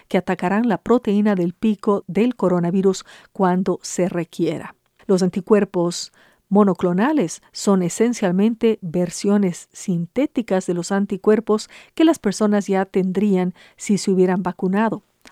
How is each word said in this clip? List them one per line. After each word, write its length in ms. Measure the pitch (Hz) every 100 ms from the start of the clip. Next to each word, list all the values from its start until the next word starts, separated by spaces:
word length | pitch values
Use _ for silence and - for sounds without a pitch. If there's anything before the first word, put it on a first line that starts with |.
| -
que 120 | 190
atacarán 500 | 180 185 180 202 240
la 80 | 180
proteína 560 | - 240 226 202 208
del 220 | 196 175 -
pico 480 | 220 202 - 202 -
del 300 | 180 247 247
coronavirus 680 | 185 175 170 190 190 190 - - -
cuando 480 | - 185 180 190 175
se 280 | - - 185
requiera. 640 | 175 170 - 165 156 - - _ _ -
Los 160 | 185
anticuerpos 920 | 185 196 - 208 196 180 175 180 - _ _ _ -
monoclonales 920 | 196 202 180 185 180 247 311 170 - _
son 320 | - - 190
esencialmente 960 | 175 - 226 240 196 180 214 233 226 214
versiones 880 | 175 175 180 - 202 208 190 170 -
sintéticas 920 | - - 175 170 - 294 - 226 185 -
de 100 | 175
los 180 | 170
anticuerpos 760 | 196 196 196 - 214 - 214 - - -
que 120 | - 320
las 140 | 311
personas 480 | 208 180 214 208 196
ya 180 | 190 190
tendrían 680 | 196 185 185 208 185 185 - - -
si 220 | - 202
se 140 | -
hubieran 320 | 185 185 180
vacunado. 600 | 180 - 185 190 214 165 - _ -